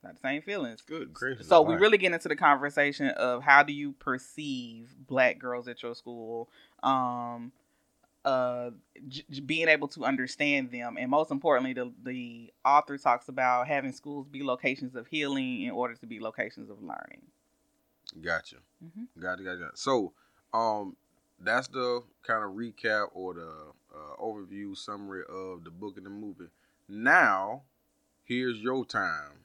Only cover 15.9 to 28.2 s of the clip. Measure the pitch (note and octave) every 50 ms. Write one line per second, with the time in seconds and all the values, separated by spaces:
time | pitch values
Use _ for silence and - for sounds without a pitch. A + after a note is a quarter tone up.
15.9 | A#2 - - A2+ A2+ G#2+ G#2+ A2 A2 - - A2 - - A2 G#2 G#2 G2+ G#2+ E2+
16.9 | - G1+ G1+ - - - _ _ _ _ _ _ _ _ _ _ _ _ _ _
17.9 | _ _ _ - - E2 D#2+ E2+ E2 D#2+ - - - - _ _ _ _ F3 E3
18.9 | E3 G3+ A#3 B3 _ E2 E2 F2+ F#2 F#2 G2 F#2 F2+ F2+ F2 D#2 - - - C#3
19.9 | C3+ B2 G2+ E2 _ _ _ _ _ _ _ _ - A2+ A2+ A2+ G#2+ G#2 G2+ F#2+
20.9 | - _ _ _ _ _ _ _ _ _ F2 G2 A2 B2 C3+ C3 - C3 B2+ B2
21.9 | B2 A#2+ A#2+ _ _ _ _ - A#2 A2 G#2+ G2+ F#2+ G#2 A#2 A#2 G#2 - - A2+
22.9 | G#2+ G#2+ G#2 F#2+ _ F2+ F#2 F#2 F2+ E2+ E2 E2 D#2+ D#2 D2+ D2+ D2 _ _ _
23.9 | - D2+ D2+ D2+ C#2+ - - A2+ A2 G#2 G2 F2+ G2 G2+ G2+ G2+ G2 F#2 - -
24.9 | G#2 G2+ G2+ G2 F#2+ F#2 - - - F#2+ F#2+ F#2+ F#2 F2 E2 E2+ E2 F2 G2+ G#2
25.9 | F#2+ G#2+ F#2 G2 G2+ G#2 G#2+ G#2 F#2 - F2+ E2 _ _ _ _ _ _ _ _
26.9 | G2 G#2 A2+ C3 D#3 F3+ E3 A#2 G2+ F#2+ F#2+ G2+ A2+ C#3 - _ _ _ _ _
27.9 | _ _ _ _ _ _